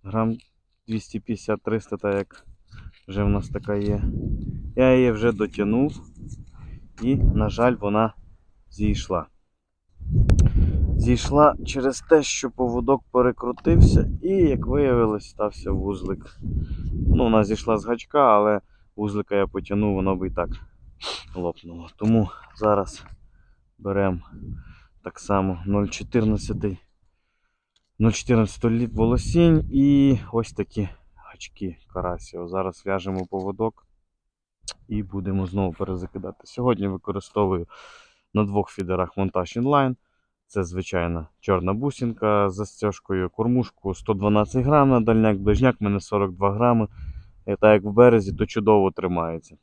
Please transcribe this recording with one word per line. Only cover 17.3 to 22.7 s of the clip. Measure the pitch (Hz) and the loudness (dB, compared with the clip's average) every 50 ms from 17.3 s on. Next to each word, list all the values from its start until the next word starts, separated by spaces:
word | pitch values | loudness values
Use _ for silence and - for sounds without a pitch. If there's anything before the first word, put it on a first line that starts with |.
| 110 110 104 | 4 4 4
зійшла | 98 110 101 - 117 110 104 | 2 -2 -4 -2 -2 -2 -2
з | 90 | -2
гачка, | 113 120 117 - _ - 147 139 120 107 | -4 -6 -6 -6 _ 2 4 6 6 6
але | 104 104 107 104 98 _ _ _ _ _ _ _ | 6 4 4 2 0 _ _ _ _ _ _ _
вузлика | - 104 104 101 104 101 _ 104 | -6 -6 -4 -4 -4 -4 _ 0
я | 101 98 | 0 0
потягнув, | - - 98 - - 101 101 107 104 98 | -2 -4 -10 -6 -4 -2 -2 0 0 0
воно | 95 92 95 95 | 0 0 -2 -2
би | 90 92 92 | -2 -4 -6
і | |
так | - 90 87 - - - - - _ _ - - - _ - - - - - - - | -4 -4 -6 -6 -8 -12 -14 -20 _ _ -20 -20 -20 _ -12 -12 -12 -12 -14 -14 -10
лопнуло. | 90 87 85 82 - - 87 85 82 82 82 _ | -6 -6 -6 -6 -8 -16 -16 -16 -16 -18 -18 _
Тому | _ 104 110 113 113 104 90 - - - - - | _ 0 2 4 2 2 0 -6 -18 -20 -20 -10
зараз | - 107 107 | -2 0 2